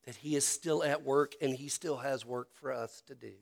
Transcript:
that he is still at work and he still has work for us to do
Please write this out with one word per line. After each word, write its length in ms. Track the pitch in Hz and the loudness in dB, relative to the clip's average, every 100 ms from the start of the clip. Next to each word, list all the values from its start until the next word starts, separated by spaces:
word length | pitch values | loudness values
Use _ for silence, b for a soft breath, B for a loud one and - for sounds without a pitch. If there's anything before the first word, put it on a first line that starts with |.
| - | -14
that 100 | 120 | -10
he 200 | 147 147 | 0 2
is 80 | 139 | 4
still 380 | - 170 151 | 0 2 2
at 200 | 147 151 | 4 2
work 320 | 139 139 143 - | 4 4 4 0
and 120 | 147 | -2
he 140 | 131 143 | -2 -4
still 300 | - 170 135 | -4 -2 -2
has 280 | 135 135 117 | -2 -2 -2
work 220 | 123 117 | -6 -6
for 180 | - 139 | -10 -6
us 320 | 127 113 - _ | -4 -4 -8 _
to 80 | 139 | -16
do 180 | 110 98 | -16 -16